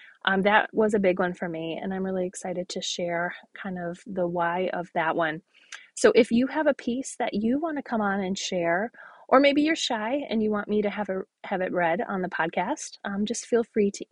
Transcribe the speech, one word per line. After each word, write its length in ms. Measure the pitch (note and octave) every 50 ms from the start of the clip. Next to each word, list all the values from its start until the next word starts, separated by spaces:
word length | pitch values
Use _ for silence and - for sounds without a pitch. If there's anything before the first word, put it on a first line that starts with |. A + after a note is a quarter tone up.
| - - - _ -
Um, 180 | F#3 G3 F#3+
that 260 | F#3 G3+ G#3+ G#3+ - -
was 220 | - A3+ A3 G#3+ A3
a 60 | G#3
big 180 | G3 F#3 F3+ F#3+
one 160 | F#3 F3+ F3+
for 140 | - F#3+ E3+
me, 320 | D#3+ D#3+ E3 E3 D#3 -
and 100 | - G3
I'm 120 | F#3+ F#3+ F#3+
really 220 | F#3+ F#3+ F#3 F3+
excited 420 | F#3 - - - F#3+ F3 F3+ F3+ -
to 120 | - F#3
share 520 | - - - - F3 E3+ E3+ E3+ F3 F3 - - - _ - -
kind 180 | - G3 F#3 F3+
of 220 | F3 E3+ F3 - -
the 200 | G#3+ F#3+ F#3 F3 F3
why 420 | F3 F3 E3+ E3+ E3+ F#3 F#3 -
of 160 | - F3+ F3 - -
that 220 | F3 D#3+ D#3+ D#3+
one. 260 | D#3+ E3 D#3 D3+ E3+ _ _ _ _ _ - - - - _ -
So 180 | - - A3 -
if 160 | A3+ B3+ -
you 160 | A3+ A#3 C4 -
have 200 | - D#4 D#4 D4
a 60 | C4+
piece 420 | - - B3 A#3 C4+ C4+ - - -
that 160 | A#3+ - -
you 240 | G3+ A3 A3+ B3+ D4
wanna 220 | E4 E4 D4+ C#4+
come 180 | - - B3 A3
on 200 | G#3 G3+ G3 G3+
and 180 | F#3+ F#3 F#3+ -
share, 540 | - - F#3+ F3+ E3+ E3+ E3+ F3+ G#3+ B3 _ - - - - - - -
or 120 | - C4+
maybe 220 | C#4+ C#4+ C#4 D4
you're 120 | D4 D#4 E4
shy 500 | - - - A#3+ G#3+ G#3+ A3+ C4+ D4 C#4 -
and 140 | A3 A3+
you 80 | G#3+ G#3+
want 160 | G#3 G3+ G3+ -
me 140 | G#3 G#3+
to 80 | G3+ G3+
have 180 | G3 G3+ G#3 G3
a, 140 | F#3+ F#3+ F#3+ _ _ _ -
have 160 | - G3+ F3+
it 120 | F#3 F#3+
read 280 | - F3+ F3 D#3+ E3+ G3+ -
on 160 | - G3+ F#3
the 60 | F3+ F#3
podcast, 680 | - - G#3+ - - F#3 F3 A3+ D#4+ - - - - - -
um, 200 | G3+ G3+ G3 G#3+
just 220 | G#3 A3+ - -
feel 180 | - A#3+ A3+ A3+
free 260 | _ - A3 G3+ G3+
to 160 | - - - -